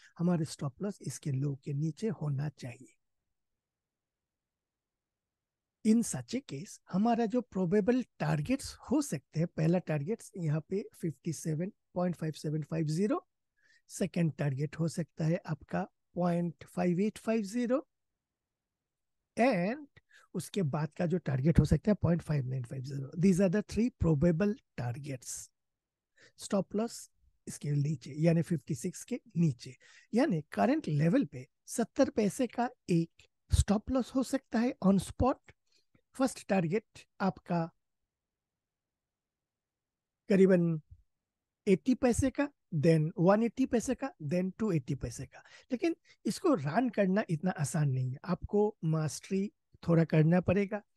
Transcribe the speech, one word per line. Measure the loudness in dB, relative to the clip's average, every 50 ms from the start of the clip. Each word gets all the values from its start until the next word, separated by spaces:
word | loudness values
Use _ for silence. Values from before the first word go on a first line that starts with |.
| -20 -20 _ -2
हमारे | 0 2 2 2 0
स्टॉप | -4 -6 -6 -8 -8 -6 -6
लॉस | -6 -6 -6 -8
इसके | -10 -12 -12 -8 -6 -4
लो | -4 -2 -2 -4 -6 -6 _
के | -6 -4
नीचे | -2 -2 -4 -4 -4 -4 -6 -4 -4
होना | -4 -4 -4 -2 -4 -6
चाहिए। | -8 -10 -14 -14 -14 -16 -20 -20 _ _ _ _ _ _ _ _ _ _ _ _ _ _ _ _ _ _ _ _ _ _ _ _ _ _ _ _ _ _ _ _ _ _ _ _ _ _ _ _ _ _ _ _ _ _ _ _ _ _ _ _ _ _ _ _ _ _ 2
In | 4 4 4
such | 2 -2 -6 -10 -8 -8 -8
a | -8 -8 -8
case | -12 -12 -12 -14 -18 -20 _ -4
हमारा | -2 0 2 2 2 0 0
जो | 0 -2 -4
प्रोबेबल | -4 -4 -4 -4 -2 0 2 2 2 2 0 0 -2 -6 _ -4
टारगेट्स | -2 -2 0 -2 0 -2 -4 -4 -4 -10 -14 -16 -6 -2
हो | 0 0
सकते | 0 -2 -6 -8 -10 _ -4 -4
हैं, | -4 -2 -2
पहला | 0 2 2 2 2
टारगेट्स | 0 -2 -4 -4 -2 -4 -6 -6 -8 -14 -10
यहाँ | -4 -2 -2 -2 -2 -4 -4
पे | -6 -6 -6 -8 -10 -8
फिफ्टी | -6 -6 -6 -6 _ -6
सेवन | -6 -4 -4 -4 -4 -4 -4 -6 -8 _ _ _ -4
पॉइंट | -2 -2 -2 -2
फ़ाइव | -4 -6 -6
सेवन | -6 -6 -6 -4 -4 -4 -4 -4
फ़ाइव | -2 -2 0
ज़ीरो, | 0 0 0 0 0 0 -2 -4 _ _ _ _ _ _ _ _ _ _ _ _ _
सेकंड | -6 -6 -4 -4 0 0 0 0 0 -2
टारगेट | -2 -2 -2 -2 -4 -6 -4 -4
हो | -4 -2
सकता | -2 -4 -8 -8 _ -2 0
है | 0 0 0 -2
आपका | -6 -8 -8 -8 -6 -4 -4 -4 -6 _ _ _ _ _
पॉइंट | -2 0 0 0 0 -2 -2 -6 -10 -18 -10 -4
फ़ाइव | 0 0 2 2 2
एट | 0 0 -2 -4
फ़ाइव | -4 -2 -2 -2
ज़ीरो, | -2 -4 -4 -4 0 0 0 -2 -2 _ _ _ _ _ _ _ _ _ _ _ _ _ _ _ _ _ _ _ _ _ _ _ _ _ _ _ _ _ _
and | 2 4 4 4 4 2 0 -2 -6 -10 -16 _ -20 _ _ _ -20 _ _ -8
उसके | -8 -8 -4 -2 -2
बाद | 0 0 0 -2 -4 -4 -2 -4
का | -2
जो | 0 0 -2
टारगेट | -2 -2 -2 2 2 6 6 6
हो | 6
सकता | 6 4 2 4 2
है | 2 2
पॉइंट | 2 2 2 2
फ़ाइव | 0 -2 -2 -2 -2
नाइन | -2 -4 -6 -6
फ़ाइव | -8 -10 -10 -8
ज़ीरो। | -8 -8 -8 -8 -8 -2 4
These | 4 6 6 6
are | 4 4 2
the | 0 -2 -2
three | 0 0 0 0 0 _ 2
probable | 2 4 4 4 4 4 4 2 0 0 -2 _ _ _ -6
targets। | -6 -6 -6 -6 -8 -10 -10 -10 -10 -12 -12 -12 -14 -18 _ _ _ _ _ _ _ _ _ _ _ _ _ _ -20 -20 _ -18
स्टॉप | -6 -2 -2 -2 -2 -2 -4
लॉस | -4 -4 -4 -8 -14 -18 -20 _ _ _ _ _ _ _
इसके | -16 -14 -8 -4 -2
नीचे, | 0 0 0 -2 -4 -6 -8 -12 -4 2
यानी | 2 4 4 4
फिफ्टी | 2 0 -4 -4 -4 -6 -8
सिक्स | -6 -6 -8 -8 -10 -8
के | -8 -8 -8 -8 -6 -2
नीचे, | 0 0 0 0 -4 -10 -18 -18 _ _ -20 -20 -20 -12 _
यानी | 0 0 2 2 0 -2 -4 _
करंट | -2 0 2 2 2 0 -2 -2
लेवल | 0 2 2 4 2 2 0
पे | -2 -8 -14 -16 -18 _ _ _
सत्तर | -8 -4 -4 -4 -2 _ 0 0 2 2
पैसे | 0 0 0 0 -2 -4
का | -4 -2 -4 -4 -4 -6 _ _ 0
एक | 0 0 0 -2 _ _ _ _ _ _ _ _
स्टॉप | 2 2 4 2 0 0 0 -2
लॉस | -2 -2 -2 0 -2
हो | -2
सकता | -2 0 -4 -6 -4 _ -2 0
है | 0 0 -2 2 2
on | 4 4 4 0
spot। | -4 -2 0 0 0 0 -2 _ -20 _ _ _ _ _ _ _ _ _ _ _ _ _
फर्स्ट | -2 -2 -2 -2 -6 -4 0
टारगेट | 0 2 2 2 -2 -2 -4 _ _ -20 -20 _ _ -2
आपका | -2 -2 -2 -4 _ -4 -2 -2 -2 -4 -8 _ _ _ _ _ _ _ _ _ _ _ _ _ _ _ _ _ _ _ _ _ _ _ _ _ _ _ _ _ _ _ _ _ _ _ _ _ _ _ _ _ _ _ _ _ _ _ _ _ _ 2
करीबन | 6 6 8 8 8 6 4 2 0 -2 -6 _ -20 -20 _ _ _ _ _ _ _ _ _ _ _ _ _
एटी | 2 2 2 4 0 0
पैसे | 2 2 2 2 2 0 0
का, | 0 0 -2 -4 -4 _ _ _ -4
then | 2 4 4 4 4 2 0 0 2
वन | 4 4 4 4
एटी | 2 0 0 -2 -2
पैसे | 0 0 -2 0 -2 -4
का, | -4 -6 -10 -10 _
then | -6 -4 -2 -2 -2 -2 -4 -2
टू | -2 0
एटी | 0 -2 -2 -4 -6
पैसे | -6 -6 -10 -10 -12 -14
का। | -16 -18 -20 -20 -20 -20 -20 _ _
लेकिन | -4 -2 -2 -2 -2 -4 _ _ -20 _ _
इसको | -6 -4 0 2 2 2
रन | 2 0 0 0 0 0 0
करना | 0 0 2 2 2 0 0 -2
इतना | -4 -2 -2 -4
आसान | -2 -2 -4 -2 0 0 0 0
नहीं | 0 0 -2 -4
है, | -6 -8 -6
आपको | -6 -6 -6 -4 -2 0 0 0 0 -2 _ -4
मास्टरी | -2 -2 0 -2 -4 -6 -10 -8 -4 -4 -4 -4 -4 -8 _ _ _ -20 _
थोड़ा | -2 2 4 4 4
करना | 4 4 4 4 4 4 2
पड़ेगा। | 2 2 0 0 0 -2 -4 -8 -10 _ _